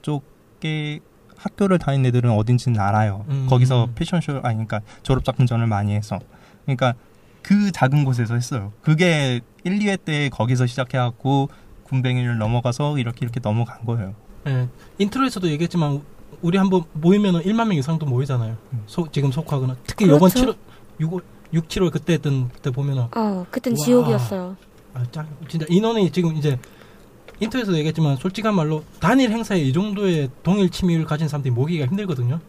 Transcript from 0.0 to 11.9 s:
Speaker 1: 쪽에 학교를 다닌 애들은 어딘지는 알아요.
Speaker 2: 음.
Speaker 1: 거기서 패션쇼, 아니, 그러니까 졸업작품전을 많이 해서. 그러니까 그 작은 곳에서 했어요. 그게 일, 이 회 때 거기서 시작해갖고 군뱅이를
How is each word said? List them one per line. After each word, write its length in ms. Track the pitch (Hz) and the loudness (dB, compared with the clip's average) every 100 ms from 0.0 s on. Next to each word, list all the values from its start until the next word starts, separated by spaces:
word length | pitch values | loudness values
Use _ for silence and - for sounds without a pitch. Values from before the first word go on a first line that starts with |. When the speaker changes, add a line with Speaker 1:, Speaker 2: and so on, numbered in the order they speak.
Speaker 1:
쪽에 960 | - 147 - _ _ _ 156 156 151 151 _ _ _ - | -6 -6 -8 _ _ _ -8 -6 -6 -10 _ _ _ -12
학교를 420 | 208 - 196 180 | -12 -2 2 2
다닌 260 | - 139 127 | 2 2 2
애들은 240 | 123 120 | 2 4
어딘지는 500 | 107 107 123 127 110 | 2 4 2 2 0
알아요. 440 | 98 107 107 98 104 | 2 2 2 -2 -4
Speaker 2:
음. 180 | 139 131 | -4 2
Speaker 1:
거기서 420 | 127 127 123 113 | 4 4 4 0
패션쇼, 460 | 117 170 175 156 139 | -2 -2 -2 -2 -4
아니, 240 | 127 110 107 | -2 -2 -4
그러니까 140 | 104 104 - | -6 -8 -18
졸업작품전을 640 | - 131 123 123 123 117 117 | 0 0 0 2 2 2 0
많이 280 | 104 101 | 0 0
해서. 240 | 104 104 92 - - - - | -2 -2 -8 -8 -20 -20 -14
그러니까 300 | - 131 131 117 - - - - | -6 0 0 -2 -12 -20 -20 -20
그 280 | - 202 202 | 2 2 2
작은 320 | - 131 147 | 0 2 4
곳에서 300 | 139 120 113 | 2 0 0
했어요. 380 | 120 120 131 101 - | -2 -2 -6 -8 -6
그게 580 | - 156 180 156 135 123 120 _ | 0 4 4 2 0 -2 -6 _
일, 160 | 175 202 | -4 0
이 60 | 208 | 0
회 80 | 190 | -2
때 320 | - 151 143 | -2 -2 -2
거기서 380 | - 113 127 123 | -4 -2 0 0
시작해갖고 840 | 120 127 131 123 120 131 139 139 - - - | -2 -4 -2 -2 -2 0 0 0 -8 -20 -20
군뱅이를 520 | - | -6